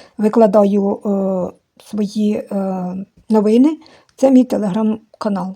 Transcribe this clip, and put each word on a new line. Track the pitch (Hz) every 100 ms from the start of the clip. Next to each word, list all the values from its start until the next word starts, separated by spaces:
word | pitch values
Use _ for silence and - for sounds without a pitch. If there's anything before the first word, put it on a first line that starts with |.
| - -
викладаю, | 214 233 220 208 202 202 196 214
е, | 214 196 190 185 175 - _ _ -
свої, | 208 202 214 208
е, | 214 - 196 190 185 180 190 196 _ -
новини, | 214 208 233 285 302 - _ _ -
це | 269
мій | 254
Telegram-канал. | 254 202 208 190 220 220 _ - 220 196 185